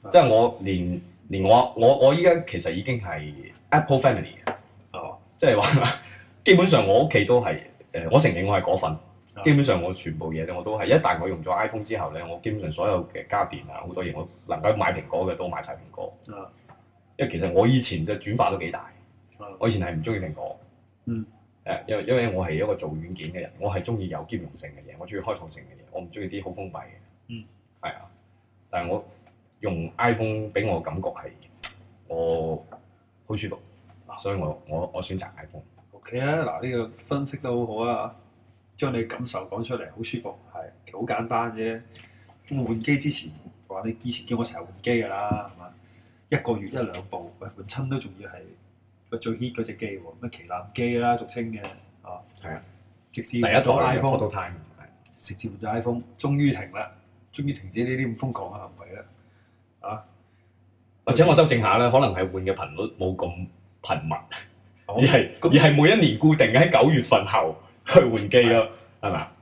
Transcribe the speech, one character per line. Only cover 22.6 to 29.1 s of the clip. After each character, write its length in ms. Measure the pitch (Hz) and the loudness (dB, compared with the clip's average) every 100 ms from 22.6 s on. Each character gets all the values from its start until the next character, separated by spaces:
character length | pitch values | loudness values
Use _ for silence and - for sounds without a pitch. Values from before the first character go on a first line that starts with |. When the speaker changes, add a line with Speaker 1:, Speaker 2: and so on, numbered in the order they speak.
| 104 98 | -2 -4
Speaker 2:
做 160 | 78 | -6
軟 200 | 78 85 92 | -8 -10 -12
件 160 | 78 | -10
嘅 60 | 90 | -10
人， 100 | 82 - | -12 -8
我 120 | 101 | -6
係 80 | 95 | -6
鍾 160 | - 113 | -4 -6
意 120 | 92 | -6
有 140 | 78 78 | -8 -8
兼 100 | 104 | -10
容 80 | 80 - | -10 -18
性 140 | - | -20
嘅 100 | - - | -20 -20
嘢， 80 | 78 | -18
我 80 | - | -12
鍾 100 | 104 | -8
意 20 | |
開 160 | - - | -6 -8
放 120 | 80 | -10
性 120 | - | -20
嘅 100 | - | -20
嘢， 60 | - - | -20 -16
我 80 | 90 | -14
唔 80 | 87 | -12
鍾 100 | 104 | -12
意 60 | 92 | -10
啲 140 | 98 | -8
好 80 | 92 | -10
封 200 | 90 95 | -12 -12
閉 80 | 82 | -12
嘅。 40 | - - _ _ - | -16 -20 _ _ -16
Speaker 1:
嗯。 160 | 117 107 _ _ _ | -16 -16 _ _ _
Speaker 2:
係 80 | - - | -12 -12
啊， 60 | - _ _ _ _ _ _ | -18 _ _ _ _ _ _
但 160 | 90 87 | -6 -4
係 40 | |
我 140 | 95 - | -6 -6